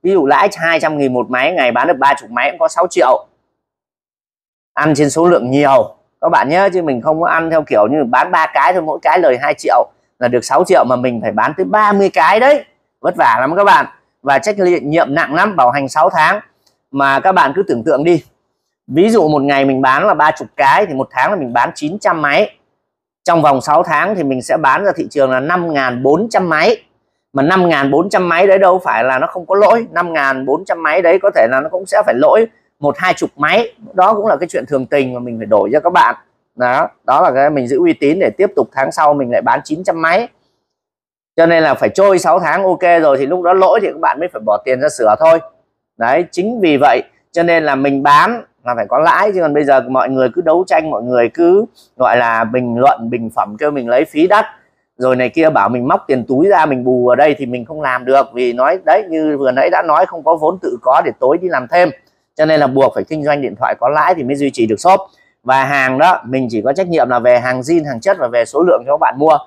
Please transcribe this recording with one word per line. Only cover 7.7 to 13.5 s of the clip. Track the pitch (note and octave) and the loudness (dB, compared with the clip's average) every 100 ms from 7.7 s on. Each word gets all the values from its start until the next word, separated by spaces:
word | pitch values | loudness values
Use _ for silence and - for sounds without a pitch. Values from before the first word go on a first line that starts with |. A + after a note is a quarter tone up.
| A2 G#2+ | 0 2
như | D3+ | 0
bán | A#2 B2 E3+ | 0 0 0
ba | F3 D#3+ | 0 0
cái | C#3+ D#3 | 0 0
thôi, | F#3 | 0
mỗi | D#3 - | -4 -4
cái | D#3 F3 | 0 2
lời | D#3+ B2 | 2 0
hai | D3 | -2
triệu | D3 D#3 - - _ _ _ | -4 0 0 0 _ _ _
là | B2 | -2
được | A#2+ | -2
sáu | - C3+ | 0 -2
triệu, | F3+ E3 | 2 2
mà | B2 | 2
mình | B2+ B2+ A#2+ | 0 -2 -4
phải | A2+ | -4
bán | G#2 B2 D3 | -2 -4 -4
tới | |
ba | F#3 G#3+ G#3 | -2 0 2
mươi | G3+ G3 | 2 0
cái | F3+ E3 G#3+ | 2 2 2
đấy. | C4 D4 - _ _ _ | 2 2 -2 _ _ _
Vất | D3 F3+ | -6 0
vả | C3+ A2+ | 0 2
lắm | C3+ | 0